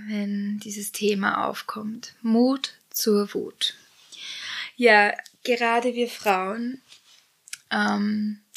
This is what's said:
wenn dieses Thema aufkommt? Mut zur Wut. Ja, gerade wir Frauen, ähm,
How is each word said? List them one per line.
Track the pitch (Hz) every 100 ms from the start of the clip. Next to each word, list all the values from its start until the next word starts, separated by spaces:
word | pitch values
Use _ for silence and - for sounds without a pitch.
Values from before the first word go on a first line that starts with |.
| 214
wenn | 208 202 202 202 208
dieses | 214 208 202
Thema | - 208 202 202 - -
aufkommt? | - - 214 214 233 - -
Mut | 226 226 254 269 - - _
zur | - 226 208 202
Wut. | - - - - - - _ - - - - - - - -
Ja, | 240 208 208 - - _
gerade | - 240 233 233 240
wir | 240 233
Frauen, | - 214 185 190 226 240 262 _ - _ - _ _ - - -
ähm, | 214 208 208 208 214 214 208 _